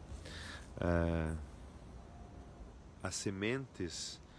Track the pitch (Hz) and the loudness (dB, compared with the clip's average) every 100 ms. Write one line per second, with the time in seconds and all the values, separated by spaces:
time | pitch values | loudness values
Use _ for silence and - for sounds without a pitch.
0 | - - - - - - - - 87 87 | -4 -8 -6 -8 -6 -8 -8 2 6 8
1 | 85 82 80 80 - - - - - - | 8 6 4 2 -4 -8 -12 -12 -12 -12
2 | - - - - - - - - - - | -12 -12 -12 -12 -12 -12 -12 -12 -14 -4
3 | 92 - 110 95 104 131 131 - 87 - | -2 2 2 4 4 4 0 0 0 0
4 | - - - | -4 -6 -10